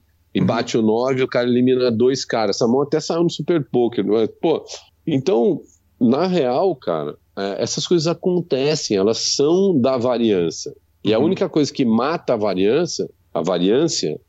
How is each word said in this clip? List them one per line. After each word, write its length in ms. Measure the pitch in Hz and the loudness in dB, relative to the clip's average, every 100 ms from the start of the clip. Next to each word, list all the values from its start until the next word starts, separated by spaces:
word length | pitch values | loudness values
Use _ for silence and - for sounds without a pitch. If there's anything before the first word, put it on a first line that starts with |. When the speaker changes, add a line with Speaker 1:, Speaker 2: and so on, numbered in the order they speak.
| _ _ _ 98 | _ _ _ -2
Speaker 1:
E 60 | |
Speaker 2:
Uhum. 40 | 92 | 0
Speaker 1:
bate 300 | 117 117 123 | 0 -2 0
o 40 | |
nove, 420 | 110 110 127 131 | 2 2 2 0
o 40 | 131 | 0
cara 180 | 127 123 | 0 2
elimina 420 | 123 127 127 127 | 2 2 2 2
dois 360 | 113 127 135 - | 2 2 0 -2
caras. 320 | 120 107 - | -2 -2 0
Essa 100 | 117 | 0
mão 140 | 127 | 0
até 180 | 143 156 | 0 -4
saiu 240 | - 170 | -2 -2
no 60 | 170 | -2
Super 360 | - 156 175 135 | -2 -2 -2 0
Poker, 340 | 123 120 110 98 | 0 0 0 0
mas, 220 | 107 107 - | 0 0 -2
pô, 240 | 170 139 - - - _ - | -2 -2 -6 -18 -20 _ -4
então, 540 | 139 131 214 226 151 - _ _ - | -2 0 2 2 0 -6 _ _ -2
na 260 | 117 135 185 | 2 2 2
real, 480 | 180 127 131 190 156 | 0 0 0 0 -2
cara, 400 | - 82 73 - _ - | -4 -4 -6 -10 _ -8
é, 260 | 101 98 | -6 -4
essas 240 | 117 - - | -4 -4 0
coisas 180 | 175 156 | 0 0
acontecem, 920 | 170 185 180 170 131 143 156 - 101 | -4 -2 -2 -2 -2 0 -2 -2 0
elas 200 | 98 113 - | 0 0 -2
são 460 | - 143 180 196 160 | 0 2 2 2 2
da 160 | 127 131 | 2 0
variância. 760 | 123 120 117 95 85 - 73 - _ _ - | 0 0 2 2 0 -4 -12 -16 _ _ 0
E 80 | |
a 60 | 135 | 2
Speaker 2:
Uhum. 40 | 156 | 2
Speaker 1:
única 220 | 185 190 | 0 -2
coisa 240 | 160 139 | 0 -2
que 140 | - 123 | 0 0
mata 480 | 113 131 170 - | 2 0 -2 -2
a 40 | 120 | -2
variância, 680 | 104 92 98 135 170 - 90 _ _ | 0 0 2 2 0 -4 -8 _ _
a 80 | - | -6
variância, 800 | 82 90 92 120 165 - 82 76 | -2 0 2 2 0 -2 -6 -8